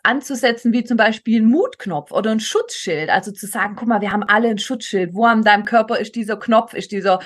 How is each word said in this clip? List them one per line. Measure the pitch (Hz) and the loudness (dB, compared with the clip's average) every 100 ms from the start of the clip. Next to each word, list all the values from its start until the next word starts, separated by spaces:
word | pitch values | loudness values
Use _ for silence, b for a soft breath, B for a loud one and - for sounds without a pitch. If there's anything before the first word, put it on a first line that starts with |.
anzusetzen | - 269 - 269 247 233 233 | 0 0 -4 0 0 2 2
wie | 240 | 2
zum | 240 226 | 0 0
Beispiel | 220 220 - 226 | 0 -2 0 4
ein | 220 | 4
Mutknopf | 294 508 - 196 151 - | 4 0 -4 -6 -6 -4
oder | - 214 | -2 0
ein | 220 | -2
Schutzschild. | 214 440 466 - 190 151 156 | 0 -2 -2 -8 -4 -4 -2
Also | 190 196 | -4 -4
zu | 202 202 | -12 -10
sagen, | 220 202 202 | -6 -6 -6
„Guck | 233 | -2
mal, | 214 | -2
wir | 202 | -2
haben | 208 | -4
alle | 202 214 233 | 0 2 2
ein | 208 | -2
Schutzschild. | - 240 - 196 180 | -4 -8 -4 -2 -2
Wo | 185 233 | 2 2
an | 226 | 4
deinem | 214 208 214 | 4 4 4
Körper | 233 220 233 | 0 2 -2
ist | 220 233 | -4 -6
dieser | 214 208 | -6 -6
Knopf? | - 220 226 | 2 2 2
Ist | - 190 | -8 -8
dieser | 202 190 185 | -2 2 0